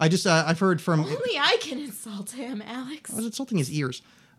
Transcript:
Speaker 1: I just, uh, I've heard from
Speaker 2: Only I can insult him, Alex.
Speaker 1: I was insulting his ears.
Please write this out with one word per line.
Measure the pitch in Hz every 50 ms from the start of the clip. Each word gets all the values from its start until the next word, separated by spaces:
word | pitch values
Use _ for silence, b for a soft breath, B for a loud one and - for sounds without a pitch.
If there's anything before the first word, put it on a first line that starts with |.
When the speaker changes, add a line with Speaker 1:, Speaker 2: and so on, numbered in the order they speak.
Speaker 1:
I | 156 160
just, | 180 180 -
uh, | 196 165 160 151
I've | 156 165 160
heard | 196 190 180 156
from | - 185 165 156
Speaker 2:
Only | 156 - - 523 494 494 403 285
I | 285 339 440 -
can | - 311 269 285
insult | 294 262 202 - - 226 202 196 208 214
him, | 240 254 247 247 269 -
Alex. | 214 - 233 254 254 254 311 302 - -
Speaker 1:
I | -
was | 214 226
insulting | 233 - - 269 - 226 175
his | 135 127
ears. | 147 151 143 123 131 - b b b b b b b